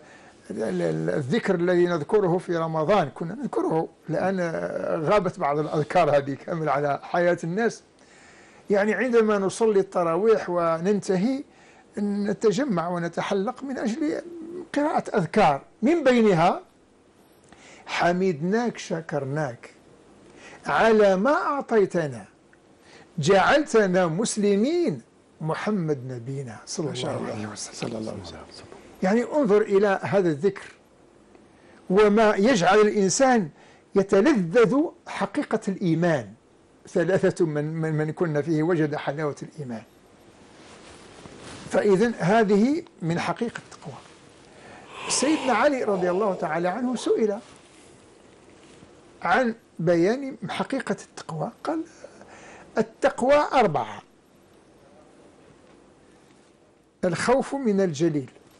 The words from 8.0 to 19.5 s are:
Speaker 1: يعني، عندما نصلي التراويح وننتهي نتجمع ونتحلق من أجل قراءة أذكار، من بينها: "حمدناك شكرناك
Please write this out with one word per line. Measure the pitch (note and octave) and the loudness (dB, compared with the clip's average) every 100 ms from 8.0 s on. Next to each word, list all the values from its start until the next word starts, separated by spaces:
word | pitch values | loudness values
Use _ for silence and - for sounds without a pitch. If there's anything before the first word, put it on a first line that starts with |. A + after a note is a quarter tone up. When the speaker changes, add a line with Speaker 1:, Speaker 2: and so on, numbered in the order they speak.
| _ - - - - - - | _ -20 -20 -20 -20 -16 -2
Speaker 1:
يعني، | G3+ G#3+ | 0 2
عندما | F#3+ B3+ A#3 G#3+ G#3 | 0 2 4 4 2
نصلي | F#3+ - A3+ G3 | -2 0 2 2
التراويح | - F#3 E3+ E3+ A3 G#3 - | 2 0 0 2 2 2 0
وننتهي | F3 E3+ E3 F#3 G3+ - F#3 A#3 C4+ - _ - - _ G#3+ | -2 0 0 0 0 0 0 0 -2 -8 _ -20 -20 _ -6
نتجمع | G3+ G3+ G3+ G3 A3 F#3+ C#4+ E3+ F3 | -4 -2 -4 0 0 0 0 -2 -2
ونتحلق | F3 E3+ F3 - G3+ G#3+ - | -4 -4 -6 -4 -2 -2 -6
من | C4+ B3+ | -10 -6
أجل | A#3 D4+ D4+ - - - E4+ - - C#4+ | -4 -4 -4 -4 -8 -16 -14 -14 -6 -2
قراءة | D4+ A#3 - G#3+ | -2 -2 -2 -4
أذكار، | D#3+ G#3+ E3+ C#3 - _ | 0 2 2 2 -6 _
من | A#3+ E4+ | 0 2
بينها: | C4 A#3+ G#3+ E3 F3+ E4 - _ _ _ _ _ _ _ _ - - - - | 4 4 4 4 2 0 -8 _ _ _ _ _ _ _ _ -20 -20 -20 -8
"حمدناك | - E3+ F3+ F#3+ C#3+ F3 A3+ A#3+ - | 0 0 2 0 -2 -2 -2 -2 -6
شكرناك | - E3 - D3 C3 D3+ C#3 | -8 -8 -6 -6 -4 -4 -6